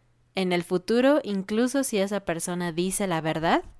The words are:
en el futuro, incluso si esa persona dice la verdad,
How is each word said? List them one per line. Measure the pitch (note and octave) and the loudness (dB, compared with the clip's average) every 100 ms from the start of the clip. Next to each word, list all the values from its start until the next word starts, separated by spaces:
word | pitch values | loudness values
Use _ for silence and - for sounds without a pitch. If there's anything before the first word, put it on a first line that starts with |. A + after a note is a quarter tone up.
| _ _ _ | _ _ _
en | F#3+ F#3 | -4 0
el | F3 | 0
futuro, | E3+ F3+ - A#3+ C4 D4 | 0 -2 2 4 4 4
incluso | - G3 F#3+ G#3+ B3 C#4 | 0 -4 -2 0 2 0
si | C4 G#3 | 0 0
esa | G3 G3+ | 0 -2
persona | - E3 F#3 F3 F3 | -4 -4 -4 -4 -4
dice | D#3+ F#3 F#3 G3 | -2 -2 -2 -2
la | E3 | 0
verdad, | D#3 D#3 E3 C#4+ - | -2 0 2 0 0